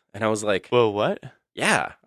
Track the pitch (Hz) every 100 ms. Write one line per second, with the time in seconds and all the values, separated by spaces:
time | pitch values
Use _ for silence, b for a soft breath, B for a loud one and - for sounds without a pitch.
0 | _ 98 110 110 107 95 - 123 113 101
1 | 127 202 - - _ - 170 151 - -